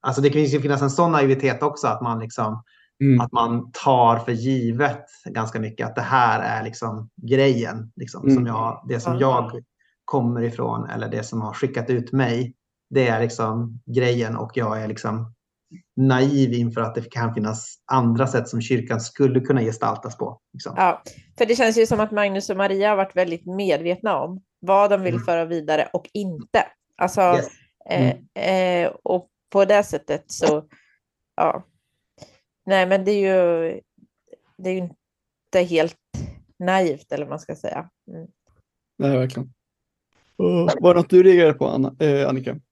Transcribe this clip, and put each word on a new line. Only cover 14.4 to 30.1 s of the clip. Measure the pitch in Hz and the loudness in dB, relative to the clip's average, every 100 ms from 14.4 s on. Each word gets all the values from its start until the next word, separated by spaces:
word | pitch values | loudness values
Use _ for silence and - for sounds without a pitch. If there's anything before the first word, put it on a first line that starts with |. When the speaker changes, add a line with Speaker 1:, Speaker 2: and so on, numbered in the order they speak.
| 110 - | -6 -4
Speaker 1:
jag | 110 110 | -4 -4
är | 110 | -6
liksom | 110 107 110 113 _ _ _ _ - _ - | -6 -6 -6 -8 _ _ _ _ -20 _ 0
naiv | 131 131 135 143 127 | 4 4 4 4 2
inför | 120 117 113 | 2 -2 -2
att | 113 113 | -4 -6
det | 113 | -10
kan | 120 117 | -4 -4
finnas | 113 107 113 - - - | -2 -4 -6 -10 -20 -2
andra | 131 117 117 131 | 2 2 2 2
sätt | 127 117 | 0 -2
som | 117 | -6
kyrkan | 113 127 113 113 | -2 -2 -2 -6
skulle | - - 139 123 | -6 0 2 2
kunna | 123 135 | 2 0
gestaltas | 113 113 113 107 117 - | 0 -2 -4 -4 -10 -10
på, | - - _ | -10 -10 _
liksom. | - - - | -18 -12 0
Speaker 3:
Ja, | 180 - - - _ - | 0 0 -10 -20 _ -2
för | 226 | 0
det | 233 | 2
känns | 233 226 | 2 4
ju | 220 | 2
som | 226 | 2
att | 214 | 0
Magnus | 208 208 196 196 | 0 -2 -2 -6
och | 190 | -2
Maria | 196 196 208 | 0 0 2
har | 208 | 2
varit | 190 180 | 0 0
väldigt | 180 170 175 | -2 -4 -8
medvetna | 185 196 151 170 185 220 160 | -6 -2 0 0 -4 -2 -2
om | 151 185 _ _ | -4 -10 _ _
vad | 175 196 202 | 0 4 4
de | 202 | 2
vill | 185 | 0
Speaker 1:
Mm. | 165 147 | -4 -2
Speaker 3:
föra | 170 165 | -2 -2
vidare | 170 151 156 - | -4 -2 -2 0
och | 170 - | -4 -8
inte. | 208 190 156 - 220 - _ _ - | -8 -8 -10 -2 0 0 _ _ -4
Alltså, | 175 208 | -2 2
Speaker 1:
Yes. | 180 175 - - _ _ - | 4 2 0 -12 _ _ -6
Speaker 3:
eh, | - 127 127 - - | 0 0 0 -10 -6
Speaker 2:
Mm. | 190 190 185 175 170 | -2 0 0 0 -2
Speaker 3:
eh, | - | -4
och | - 180 - _ _ | -4 -4 -4 _ _
på | 196 196 | 2 4
det | 202 | 4
sättet | 202 147 - | 2 -6 -6